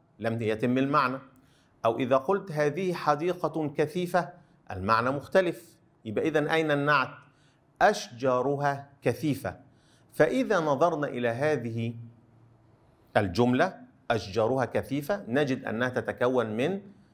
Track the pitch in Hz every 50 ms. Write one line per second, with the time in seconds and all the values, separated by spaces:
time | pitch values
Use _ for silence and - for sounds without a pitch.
0 | _ _ _ - 104 113 117 117 113 107 110 110 127 123 123 131 135 139 147 147
1 | 135 127 131 135 - - - - _ _ _ _ _ _ _ _ - 117 117 127
2 | 135 117 135 135 - - 196 196 196 190 151 151 147 147 143 180 196 180 175 -
3 | - 151 147 143 165 180 175 175 - 160 160 165 156 143 - - 151 151 - 180
4 | 180 175 180 175 165 - - - - _ _ _ _ - 98 92 95 107 113 110
5 | 120 131 139 143 - - - 185 185 170 - - - - - _ _ _ _ _
6 | - 113 104 123 135 160 151 151 147 156 160 160 160 151 147 143 143 147 147 135
7 | 127 - - - - - _ _ _ _ _ _ _ _ _ - 170 208 208 -
8 | - - 123 113 131 131 123 127 123 139 143 135 143 143 139 135 - - - _
9 | - 131 113 - - 147 131 - - 92 - - - - _ _ _ _ _ _
10 | _ _ - - 147 180 240 262 254 208 208 175 160 151 139 127 165 175 160 147
11 | 143 131 - 123 120 117 113 123 147 156 151 127 120 117 113 117 113 120 117 117
12 | - - - - _ _ _ - - _ _ _ _ _ _ _ _ _ _ _
13 | _ _ - 117 104 92 85 120 123 123 123 131 175 190 - - - - _ _
14 | _ - 120 107 - 98 90 113 107 117 131 135 120 - - 107 98 - 131 147
15 | 147 - 202 202 - 110 120 143 151 131 131 - - 107 107 113 123 127 120 120
16 | 110 - - - 123 127 131 123 113 110 107 113 135 170 196 196 - - - -
17 | - _